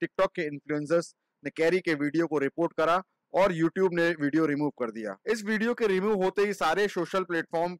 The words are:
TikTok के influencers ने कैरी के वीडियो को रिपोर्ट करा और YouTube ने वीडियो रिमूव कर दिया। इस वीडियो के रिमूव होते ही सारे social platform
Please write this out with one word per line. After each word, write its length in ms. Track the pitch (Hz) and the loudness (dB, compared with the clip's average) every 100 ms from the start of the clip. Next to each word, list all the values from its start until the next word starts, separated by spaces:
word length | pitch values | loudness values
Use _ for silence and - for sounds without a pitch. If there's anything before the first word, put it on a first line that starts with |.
TikTok 300 | 170 - 190 - | -6 0 0 0
के 100 | 151 | -6
influencers 680 | 143 - 147 147 170 165 - _ _ | -6 -4 -4 0 0 0 -8 _ _
ने 60 | 143 | -10
कैरी 280 | - 165 185 | 0 2 2
के 140 | 170 | 2
वीडियो 320 | 151 147 160 165 | 0 0 0 0
को 120 | 147 | 0
रिपोर्ट 340 | 135 - 170 | -2 0 -2
करा 220 | - 156 180 - _ _ | 0 2 2 -2 _ _
और 180 | 160 196 | 2 2
YouTube 400 | 165 165 190 190 | 2 0 2 0
ने 160 | 170 170 160 | 2 0 0
वीडियो 260 | 143 156 156 | 0 2 2
रिमूव 240 | 143 147 - | 0 -4 -4
कर 120 | 117 | -6
दिया। 240 | 107 107 98 - | -4 -8 -6 -4
इस 160 | 226 | -4
वीडियो 300 | 208 214 226 | -2 -2 -2
के 120 | 240 220 | 0 0
रिमूव 360 | 190 202 208 | 0 0 0
होते 240 | 190 208 202 | 0 0 0
ही 80 | |
सारे 320 | 196 165 170 202 | 0 0 0 0
social 360 | 185 160 190 | -2 -2 -2
platform 520 | 180 165 160 165 175 | -2 -4 -2 -2 -2